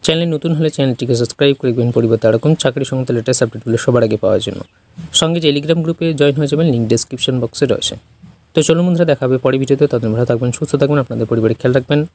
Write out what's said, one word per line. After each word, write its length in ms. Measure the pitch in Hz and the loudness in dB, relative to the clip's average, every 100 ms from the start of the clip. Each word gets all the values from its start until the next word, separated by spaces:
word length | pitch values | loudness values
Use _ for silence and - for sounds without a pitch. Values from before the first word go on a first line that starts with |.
Channel 240 | - 160 170 | 0 0 0
নতুন 160 | 156 165 156 | -2 -2 0
হলে 100 | 160 - | -2 0
চ্যানেলটিকে 380 | 135 120 123 120 | -2 -2 -2 0
subscribe 340 | 120 - 143 135 | -2 0 0 2
করে 100 | 131 | -2
রাখবেন 180 | 120 120 120 | 0 0 2
পরিবর্তে 280 | 117 113 113 | 2 2 2
এরকম 200 | 113 151 160 | 2 2 2
চাকরি 220 | - 131 | 0 -2
সংক্রান্ত 260 | 135 135 127 120 | -4 -4 -2 -2
latest 220 | 117 127 | 0 0
আপডেটগুলো 320 | 113 107 117 117 | 0 -4 -4 -2
সবার 180 | - 120 113 | 2 2 2
আগে 120 | 107 | 0
পাওয়ার 160 | 98 101 98 | 0 0 -2
জন্য। 140 | - - _ _ - 165 - | -10 -14 _ _ -20 -2 0
সঙ্গে 180 | 160 170 | 0 0
Telegram 360 | 160 143 151 165 | 0 0 0 0
গ্রুপে 220 | 160 165 165 151 | 0 -2 -2 2
join 140 | 143 139 | 2 2
হয়ে 120 | 143 | 0
যাবেন, 140 | 147 165 | 2 2
link 120 | 120 113 | 2 2
description 420 | 117 - 127 - 127 | 0 0 -2 -2 -2
বক্সে 220 | 117 - 131 | -4 -2 -2
রয়েছে। 280 | 123 - - _ _ - - _ | 0 -4 -8 _ _ -20 -20 _
তো 40 | - 156 | -2 2
চলুন 160 | 165 180 | 2 2
বন্ধুরা, 200 | 170 170 | 2 2
দেখা 100 | 139 131 | 2 0
হবে 100 | 127 | 0
পরের 140 | 131 135 | 0 0
ভিডিওতে। 240 | 135 139 147 | 0 0 2
ততদিন 180 | 123 110 | 0 -2
ভালো 120 | 110 123 | -2 0
থাকবেন, 200 | 117 123 | 0 -2
সুস্থ 200 | 123 147 143 | -4 -4 0
থাকবেন, 180 | 139 147 | 0 0
আপনাদের 220 | 123 117 113 | -2 -4 -2
পরিবারের 260 | 117 110 113 | 0 0 0
খেয়াল 120 | 123 131 | 0 0
রাখবেন। 220 | 123 147 156 | 0 -2 -2